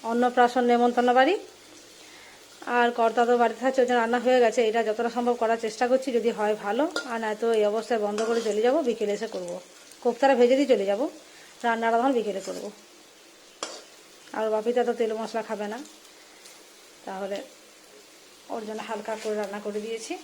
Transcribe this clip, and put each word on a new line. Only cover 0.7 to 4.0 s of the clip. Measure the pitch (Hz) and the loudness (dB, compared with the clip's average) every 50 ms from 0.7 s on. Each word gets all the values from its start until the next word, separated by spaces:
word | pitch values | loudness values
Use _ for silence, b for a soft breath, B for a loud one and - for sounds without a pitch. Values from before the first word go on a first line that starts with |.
| 240 240 240 240 240 247 240 247 240 | 4 4 4 2 2 2 2 4 6
বাড়ি, | 254 262 302 392 - - - - - - - B B B B B B B B B B B B B B B B - - - | 6 6 4 2 -2 -4 -12 -20 -20 -20 -20 B B B B B B B B B B B B B B B B -20 -14 -8
আর | - 240 240 240 240 | -2 2 2 2 2
কর্তা | 233 240 226 226 226 247 233 | 2 2 0 2 4 2 4
তো | 233 247 | 4 4
বাড়িতে | 240 240 226 220 - | 4 4 2 0 0
থাকছে, | 240 262 262 269 | -2 0 2 2
ওই | 247 | 2
জন্য | 240 247 | 4 2
রান্না | 240 | 0